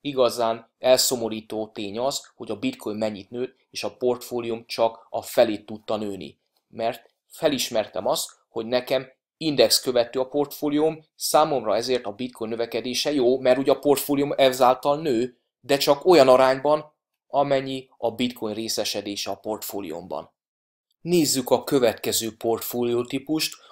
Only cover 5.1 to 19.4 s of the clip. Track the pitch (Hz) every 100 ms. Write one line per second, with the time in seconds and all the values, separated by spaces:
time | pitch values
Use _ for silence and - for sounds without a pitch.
5.1 | 113 - - 117 104 - 107 - 110 107
6.1 | 98 73 - _ _ _ 95 113 123 _
7.1 | _ _ - 160 135 - 113 104 - 107
8.1 | 160 - - _ - 113 123 123 135 135
9.1 | _ _ - 160 139 110 - - 123 117
10.1 | 131 131 147 143 - 151 147 156 156 -
11.1 | - - 156 156 139 107 101 120 127 113
12.1 | 104 127 - 110 113 113 117 120 123 147
13.1 | 147 123 127 127 127 139 135 - 135 -
14.1 | 139 143 - 135 127 123 131 143 143 160
15.1 | 117 123 - _ _ 123 143 143 143 -
16.1 | 170 131 127 131 135 143 151 151 _ _
17.1 | _ _ 135 139 135 135 131 127 _ 117
18.1 | 110 123 120 110 107 113 110 104 107 104
19.1 | 101 - 98